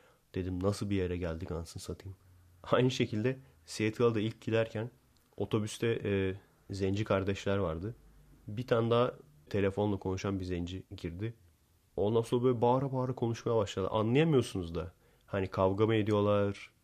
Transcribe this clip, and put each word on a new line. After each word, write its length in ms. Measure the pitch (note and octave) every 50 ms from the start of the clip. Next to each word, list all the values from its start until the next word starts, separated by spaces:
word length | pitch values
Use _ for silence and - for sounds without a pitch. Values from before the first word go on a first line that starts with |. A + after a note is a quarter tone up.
| _ _ _ _ _ _ -
Dedim, 280 | F#2 F2 F#2 F#2 F2+
"Nasıl 280 | F#2 G2+ G2+ - G#2+ G2+
bir 60 | G2+
yere 200 | F#2+ F2+ F2 F2+
geldik 340 | F2+ F2+ E2 E2 E2 F#2 -
anasını 300 | F2 E2 E2 - - G2+
satayım." 340 | - - F2 - - F#2+ F#2+ - _ - - - - - - -
Aynı 280 | - - - G#2+ B2+ C3
şekilde 480 | C3 - B2 - - G#2+ G#2+ C3 C3 C3 - - _ _ _
Seattle'a 480 | - - - A2 G#2+ G#2+ - A#2+ A#2 A2+
da 60 | G#2+
ilk 200 | G#2 A2+ A#2 -
giderken 500 | - A#2 A2 A2+ A2+ - - G#2+ A2+ B2 - _ _ _ _ _ _ _ -
otobüste, 640 | - G2+ - - A2 G#2+ G#2+ - - A#2 A#2 A#2 - -
e, 300 | G#2 G2+ G2 F#2+ F#2+ F#2+ G2+ - _ _ _ _ -
zenci 340 | G2 F#2+ G2 F#2+ G2 G2+ G#2+
kardeşler 520 | - G2+ F#2+ G2 G2 G2 - - G2+ G2
vardı. 400 | G2+ F#2+ E2 D#2+ E2 F#2 A2+ A#2+ - - - - - - - - - - A2
Bir 180 | G#2+ A2+ B2
tane 240 | - B2 A2+ A#2 A#2
daha 240 | A#2 A#2 B2 - - - - - - - _ -
telefonla 460 | - G2+ G2 G2 G2 G#2 G#2 G#2 G2
konuşan 440 | F#2 - F#2+ F#2+ F#2+ - G2+ G2 F#2
bir 40 | F#2
zenci 380 | F2+ F2+ F2 F2 F2 F#2 F#2 - - F#2+
girdi. 380 | - - E2 E2 F#2 G#2+ A#2 A#2 - - - _ _ _ _ _ _ _ _ -
Ondan 260 | - G2+ G#2 A#2 A2+
sonra 220 | A2+ - C3 B2 A#2+
böyle 160 | C3 B2 A2+
bağıra 320 | A#2+ A#2+ B2 C3 C#3+ C3+
bağıra 220 | C3 C3 B2+ B2+ B2
konuşmaya 420 | - A#2+ A#2 A#2 - - - A#2
başladı. 320 | A2+ G2+ - - G2 F#2 -
Anlayamıyorsunuz 840 | - A2 G#2+ A2 A#2+ C#3+ D#3+ E3 D3 B2+ A#2 - - F#2+ F2 E2 E2
da. 180 | E2 D#2+ E2 - _ _ _ _ _ _
Hani 200 | - - G2 F#2+
kavga 400 | F#2+ - - F#2+ F#2+ G2 G2+ A2
mı 80 | G#2+ A2+
ediyorlar? 760 | G#2+ G#2 G#2 G#2 G#2 G#2 G#2 G#2 G2+ G2+ G2+ G2+ - - - _ _